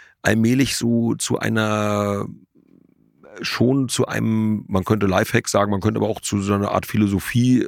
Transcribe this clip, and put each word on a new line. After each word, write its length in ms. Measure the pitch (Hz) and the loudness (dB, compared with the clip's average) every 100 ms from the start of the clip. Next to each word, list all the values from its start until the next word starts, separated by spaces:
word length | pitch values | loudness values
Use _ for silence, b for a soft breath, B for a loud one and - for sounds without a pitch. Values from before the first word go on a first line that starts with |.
| B B | B B
allmählich 540 | - 110 113 127 131 - | 0 2 4 2 0 0
so 380 | 117 117 117 113 | 0 0 0 -2
zu 220 | - 123 | -2 -2
einer, 880 | 107 110 107 107 104 104 101 101 - - _ _ _ _ _ _ _ _ 69 - | -2 0 0 0 0 0 -2 -2 -6 -12 _ _ _ _ _ _ _ _ -20 -10
schon 460 | - - 117 139 127 | -8 0 2 2 0
zu 180 | - - | -2 -2
einem, 580 | 110 113 110 110 107 - | 0 0 0 0 -2 -2
man 160 | 98 | -2
könnte 220 | 92 107 101 | 0 0 2
Lifehack 420 | 92 113 117 - | 2 2 0 0
sagen, 220 | 104 101 | 0 0
man 100 | 101 | 0
könnte 180 | 107 107 | 0 0
aber 80 | 107 | -2
auch 120 | 110 | -4
zu 200 | - 104 | -4 -4
so 140 | 98 | 0
einer 160 | 101 101 | -2 0
Art 160 | - - | -2 -2
Philosophie 800 | 110 104 98 - 117 123 123 | 0 2 0 0 0 2 2